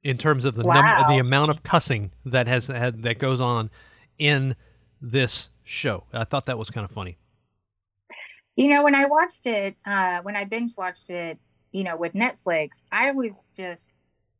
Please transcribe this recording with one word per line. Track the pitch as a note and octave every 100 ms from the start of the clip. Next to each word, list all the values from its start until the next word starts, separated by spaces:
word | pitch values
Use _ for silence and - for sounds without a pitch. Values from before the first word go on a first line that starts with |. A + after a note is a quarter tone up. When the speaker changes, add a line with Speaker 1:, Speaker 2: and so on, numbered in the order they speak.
Speaker 1:
in | C#3+ B2
terms | D#3 C3+ C3
of | A2+
the |
num-, | A#2+ E3+
Speaker 2:
Wow. | G#3+ G3 D3+
Speaker 1:
the | C3+
amount | B2 C#3 D3+
of | D3
cussing | - E3+ - A#2 G2 - C3
that | B2+ A#2+
has | B2 A#2
had, | B2 B2 A2+
that | A#2 A2+
goes | C3+ B2+
on | B2 A#2+ A2 - - _ _ _
in | D3 C#3+ C3+ B2 _ _ _ _
this | B2 C3 B2 - - _
show. | - - C3+ F#2+ -
I | A#2
thought | A2+ C#3+ -
that | A#2+
was | A2
kinda | A#2+ G2
funny. | G#2+ F2+ E2+ _ _ _ _ _ _ _ _ _ - - - _ -
Speaker 2:
You | C#4
know, | C#4+
when | D4 C#4
I | C#4
watched | D4+ E4+ - B3+
it, | G#3+ G3 - G3+
uh, | G3 F#3 F3+
when | F#3+ G3+
I |
binge | G3+ A3 A#3 G#3
watched | F#3 G#3 -
it, | F3 E3 D#3+ _ _ _
you | F#3+
know, | F#3 E3
with | E3+
Netflix, | F#3+ A#3+ - F#3+ E3 D3+ - _
I | G3+ C4+
was | C4+ A#3 F#3+ _ -
just | F#3 F3 _ _ _ _ _